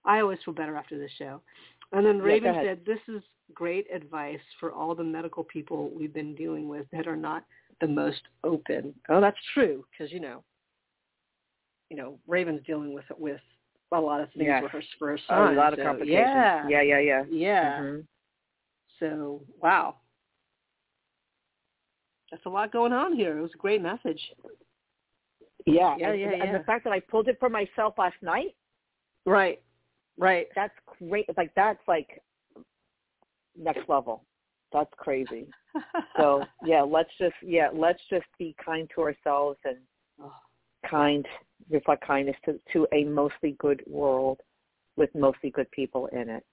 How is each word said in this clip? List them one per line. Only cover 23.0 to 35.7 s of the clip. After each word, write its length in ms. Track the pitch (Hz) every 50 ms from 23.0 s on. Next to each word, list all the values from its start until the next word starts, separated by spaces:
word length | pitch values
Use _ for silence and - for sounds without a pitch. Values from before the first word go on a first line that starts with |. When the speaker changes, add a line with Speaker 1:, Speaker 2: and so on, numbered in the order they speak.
| 294 381 339
Speaker 1:
here. 220 | 240 202 156 151
It 60 | 151
was 80 | 160 170 -
a 40 | -
great 240 | - 196 214 214
message. 380 | 175 170 202 240 _ - 160 - - - - _ - - - _ _ _ _ _ _ _ _ _ _ _ _ _ _ _ _ _ - _ _ _ -
Speaker 2:
Yeah. 300 | 165 151 170 180 175 143 -
Speaker 1:
Yeah, 120 | 165 202
Speaker 2:
And, 100 | 214 196
Speaker 1:
yeah, 100 | 196 202
Speaker 2:
and 100 | 190 180 196
Speaker 1:
yeah. 140 | 196 202 196
Speaker 2:
the 60 | -
fact 200 | - 220 240 -
that 80 | 233
I 80 | 202 190
pulled 280 | - _ - 220 214 247
it 100 | 247 -
for 100 | 262 247
myself 440 | 226 214 202 - - - 220 - 214 -
last 180 | 185 180 - -
night. 320 | - 170 170 226 330 403 _ _ _ _ _ _ _ _ _ _ _ _ _ _ _
Speaker 1:
Right. 340 | 185 196 202 196 180 - - _ _ _ _ _ _ _ _ _ _ _ -
Right. 300 | 175 185 185 175 165 - -
Speaker 2:
That's 200 | 196 202 202 _ - _ - - _
great. 280 | 180 165 196 214 208 - -
Like, 160 | - 175 156 _
that's, 260 | 185 196 220 202 - _
like, 360 | - 180 160 147 _ - - _ _ _ _ _ _ _ - - _ _ _ _ _ _ _ _ _ _ _ _ _ _ _ _ _ _ 175
next 300 | 160 160 147 - - -
level. 360 | 156 139 120 117 113 - _ _ _ _ _ _ _ _ _ _
That's 200 | - 147 151 - -
crazy. 500 | - - - 139 131 131 123 120 113 - 151 - _ _ _